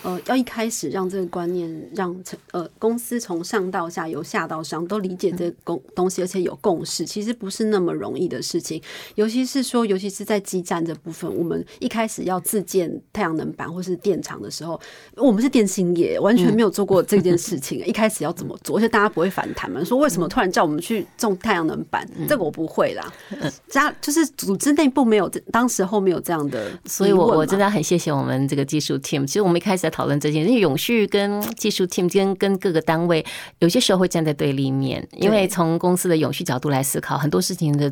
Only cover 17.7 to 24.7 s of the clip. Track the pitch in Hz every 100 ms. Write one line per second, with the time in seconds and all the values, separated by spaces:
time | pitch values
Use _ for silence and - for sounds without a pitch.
17.7 | 131 - 208 220 - 147 - - - -
18.7 | 160 226 220 208 - 185 - - - -
19.7 | 104 175 247 190 170 165 - 185 226 170
20.7 | 151 - 226 165 - 226 180 226 180 156
21.7 | 147 165 - - - 170 277 156 156 160
22.7 | - 147 87 - - - 254 156 - -
23.7 | 277 294 - - 302 294 - 180 185 285